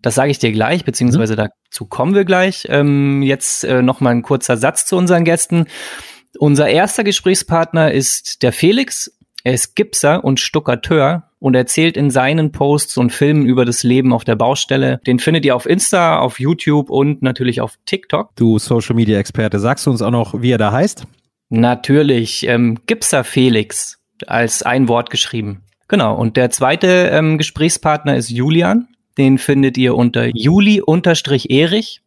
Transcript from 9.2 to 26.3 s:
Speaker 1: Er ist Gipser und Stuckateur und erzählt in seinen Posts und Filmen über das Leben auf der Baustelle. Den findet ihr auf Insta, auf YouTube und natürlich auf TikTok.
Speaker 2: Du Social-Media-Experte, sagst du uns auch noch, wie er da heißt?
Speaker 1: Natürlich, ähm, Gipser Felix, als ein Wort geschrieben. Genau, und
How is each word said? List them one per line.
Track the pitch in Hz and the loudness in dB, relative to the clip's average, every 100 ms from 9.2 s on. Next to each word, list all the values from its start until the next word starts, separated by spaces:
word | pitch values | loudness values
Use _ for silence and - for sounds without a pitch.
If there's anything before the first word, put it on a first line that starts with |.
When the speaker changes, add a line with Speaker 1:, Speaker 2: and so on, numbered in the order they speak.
| _ - | _ -8
Speaker 1:
Er | 123 | -4
ist | 127 - - | -2 -4 -4
Gipser | 147 - 143 160 | -2 0 0 0
und | - 135 | 0 -2
Stuckateur | - 156 147 123 - 160 139 170 - _ | -2 -4 -2 -6 0 0 2 -2 -8 _
und | 139 127 | 0 2
erzählt | 123 - 165 165 | 0 0 0 0
in | 143 | 0
seinen | 131 131 160 156 | 0 0 0 -2
Posts | - 139 147 - - | -2 0 0 -2 0
und | 123 | -2
Filmen | - 143 151 127 | 2 2 2 2
über | 127 120 | 2 2
das | 120 | 0
Leben | 120 127 131 | 2 2 2
auf | 127 | 0
der | - 110 | 0 0
Baustelle. | 117 131 - 135 135 127 - | 0 0 -2 -2 0 -2 -2
Den | 123 | 0
findet | - 160 135 | 0 0 0
ihr | 123 | 0
auf | - | 0
Insta, | 175 - 190 170 160 | -2 0 0 2 2
auf | 127 - | -2 -2
YouTube | 131 160 - 147 135 | -4 -2 0 0 0
und | 127 143 147 | 0 0 0
natürlich | 131 127 127 117 | -4 -2 -4 -2
auf | 113 - - | -6 -8 -8
TikTok. | 190 _ - 214 - | -8 _ -4 -4 0
Speaker 2:
Du | 117 110 | 2 2
Social-Media-Experte, | - 120 - 113 110 104 101 - 110 104 | 0 -2 0 0 2 0 -2 -4 -4 -2
sagst | 107 139 - | -2 -2 -2
du | |
uns | 120 | -2
auch | 107 | 0
noch, | 120 113 - | -2 -2 -2
wie | 120 | -2
er | 117 | 0
da | 107 | 0
heißt? | 117 202 - - _ _ _ _ | 0 -2 -4 -20 _ _ _ _
Speaker 1:
Natürlich, | 117 120 123 - 139 143 123 113 - - | 0 2 0 0 2 4 0 -2 -6 -2
ähm, | 120 120 113 - | 0 0 -2 -6
Gipser | 226 - 143 | -4 -2 -2
Felix, | 123 - 127 110 107 - - - _ _ - | -2 2 2 2 -2 -8 -10 -14 _ _ -6
als | 117 117 - | -2 -2 -2
ein | - 127 123 | -2 0 2
Wort | 117 120 | 0 -2
geschrieben. | - - 120 104 98 _ _ _ | -4 -4 -6 -8 -10 _ _ _
Genau, | 208 113 107 | 0 0 0
und | 117 | 0